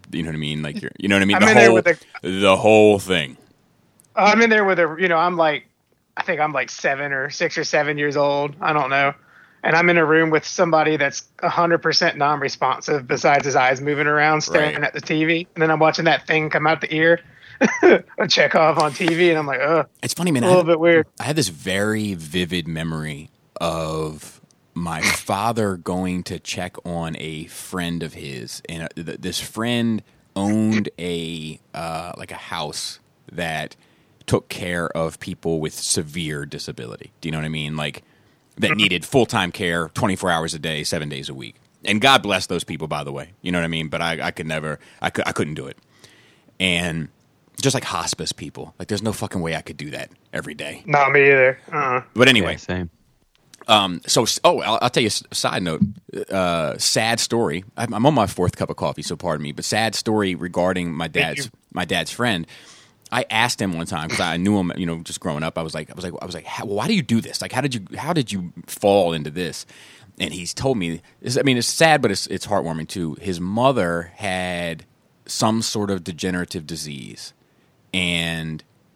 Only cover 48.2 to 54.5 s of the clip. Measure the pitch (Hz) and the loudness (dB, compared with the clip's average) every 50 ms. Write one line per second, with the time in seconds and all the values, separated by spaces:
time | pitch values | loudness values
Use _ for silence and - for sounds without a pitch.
48.2 | 90 - - - - - - - 82 82 - - 90 - 104 98 110 110 92 - | -6 -8 -8 -8 -12 -14 -12 -14 -16 -14 -14 -12 -8 -6 -6 -4 -4 -4 -4 -4
49.2 | 107 95 - 92 82 82 80 78 - - 76 71 71 76 - - - - _ _ | -6 -6 -4 -4 -4 -4 -4 -4 -6 -10 -14 -12 -12 -10 -10 -10 -12 -12 _ _
50.2 | _ _ - 78 - 147 - - - - 151 - - - 147 143 139 135 143 143 | _ _ -8 -8 -8 -8 -10 -10 -10 -12 -12 -12 -4 0 2 2 4 4 6 6
51.2 | 139 139 139 135 127 131 127 - - - 156 151 139 131 123 127 - _ - 107 | 6 6 6 6 6 4 2 0 -6 -8 -6 -4 -2 -2 -2 -4 -4 _ 2 6
52.2 | 123 131 233 220 87 80 76 - - - 90 92 87 82 _ _ _ _ _ _ | 6 8 8 6 4 0 -2 -6 -6 -6 -6 -6 -6 -8 _ _ _ _ _ _
53.2 | _ _ _ _ _ _ - - - - 110 104 98 92 87 - - - - 135 | _ _ _ _ _ _ -20 -4 2 4 4 4 4 2 -2 -6 -4 0 2 2
54.2 | 110 - - - - 175 | 2 2 2 4 4 4